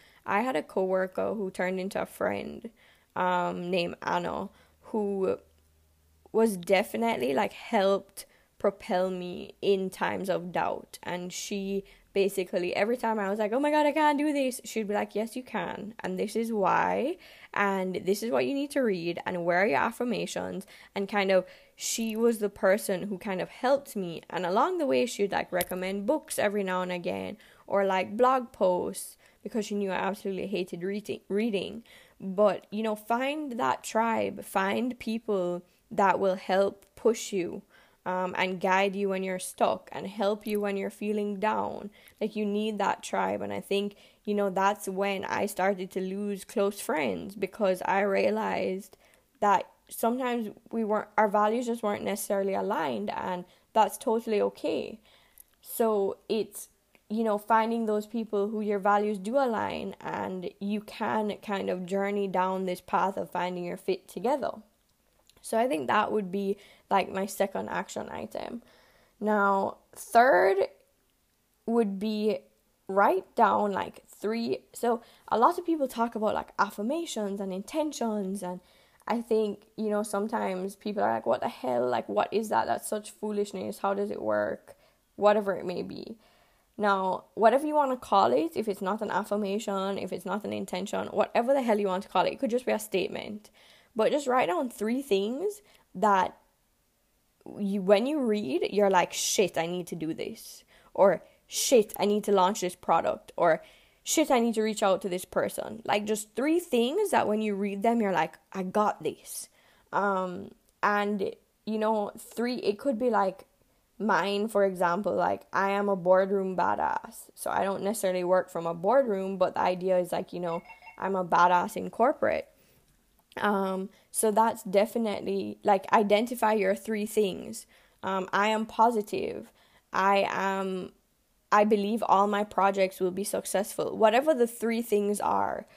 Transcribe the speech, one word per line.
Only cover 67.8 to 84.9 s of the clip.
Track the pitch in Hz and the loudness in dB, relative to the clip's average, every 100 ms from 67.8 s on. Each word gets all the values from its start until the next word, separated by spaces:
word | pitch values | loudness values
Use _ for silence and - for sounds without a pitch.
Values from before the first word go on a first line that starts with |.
| 202 214 - | -6 -8 -8
item. | - 214 - - 233 - - _ _ _ _ | -10 -10 -10 -10 -10 -14 -20 _ _ _ _
Now, | 208 214 202 196 196 - _ - | 0 4 4 4 0 -4 _ -20
third | - 233 254 349 392 392 - - _ _ _ _ _ _ _ _ - | 2 6 8 6 6 4 0 -4 _ _ _ _ _ _ _ _ 0
would | 233 214 196 | 2 2 0
be | 214 214 214 196 - _ _ _ - | -4 0 0 -2 -6 _ _ _ -2
write | 196 214 381 - - | 4 4 4 -2 4
down, | 208 208 202 | 4 4 2
like, | 190 - - - | 0 -4 -8 -20
three, | - 202 226 240 - - | -8 -4 -2 -2 -4 -6
so | - 233 226 - - - | -4 0 0 -4 -20 -4
a | 214 | 4
lot | 247 349 | 4 4
of | 349 | 0
people | 320 262 | 0 -2
talk | 240 233 | 0 -2
about, | 233 208 127 | 0 -2 -2
like, | - - | -4 0
affirmations | 202 - 214 320 330 233 202 202 | 0 0 -4 -4 -4 -6 -6 -4
and | 190 | -6
intentions, | 185 208 311 302 277 233 214 190 196 | -6 -6 -4 -4 -4 -4 -2 -4 -6
and | 180 180 - _ _ _ - | -6 -10 -14 _ _ _ -4
I | 240 | -4
think, | 233 220 214 196 - - | 0 2 2 -4 -10 -6
you | 214 | -2
know, | 208 | 0
sometimes | 214 202 214 220 202 185 190 - | 0 -2 -2 -2 -2 -2 -6 -6
people | 214 202 | -6 0
are | 208 | 0
like, | 226 233 | 0 0
"What | - | 0
the | - | 0
hell? | - 254 247 127 | -4 -2 0 2
Like, | 123 - | 0 0
what | 202 - | 0 0
is | 208 220 | 0 0
that? | 208 - | 0 0
That's | - - | -2 -2
such | 214 208 | -6 -6
foolishness. | - 214 208 202 190 208 202 | -10 -4 -2 -4 -4 -8 -4
How | 196 196 | -2 -2
does | 208 | -2
it | - | -4
work?" | - 208 - - - - _ | -2 0 0 -4 -10 -20 _